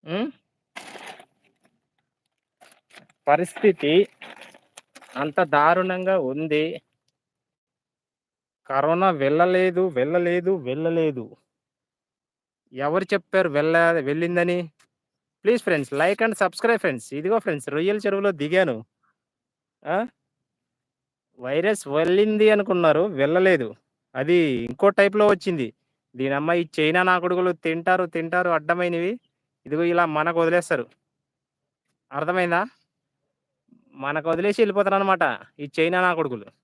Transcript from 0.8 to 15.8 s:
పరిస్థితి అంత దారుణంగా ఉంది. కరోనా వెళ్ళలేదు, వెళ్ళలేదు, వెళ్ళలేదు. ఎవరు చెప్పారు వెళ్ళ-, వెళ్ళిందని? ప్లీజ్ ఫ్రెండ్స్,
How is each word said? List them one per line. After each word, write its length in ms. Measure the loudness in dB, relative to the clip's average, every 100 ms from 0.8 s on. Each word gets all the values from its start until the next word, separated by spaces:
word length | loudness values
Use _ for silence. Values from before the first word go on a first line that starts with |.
| -18 -20 -20 -20 -20 _ _ _ _ _ _ _ _ _ _ _ _ _ -20 -20 _ -20 _ _ 0
పరిస్థితి 640 | 0 0 0 2 2 2 2 2 _ -20 -20 -20 -20 _ -20 _ -20 -16 -6
అంత 180 | -4 -2 0 4
దారుణంగా 600 | 4 4 0 -2 0 0 0
ఉంది. 340 | -4 -2 -2 -2 -6 _ _ _ _ _ _ _ _ _ _ _ _ _ _ _ _ _ _ _
కరోనా 400 | 0 2 2 2 2
వెళ్ళలేదు, 600 | 0 4 4 4 2 0 -2 0
వెళ్ళలేదు, 560 | 0 0 0 0 0 -2 -4
వెళ్ళలేదు. 560 | -4 -2 0 0 -2 -10 -16 _ _ _ _ _ _ _ _ _ _ _ _ _
ఎవరు 320 | -6 -2 -2 -2
చెప్పారు 360 | -4 0 0 0 0
వెళ్ళ-, 440 | 2 2 4 2 -2
వెళ్ళిందని? 500 | -2 -2 0 0 -2 -6 _ _ _ _ _ _ _ 0
ప్లీజ్ 160 | 0 2
ఫ్రెండ్స్, 260 | -2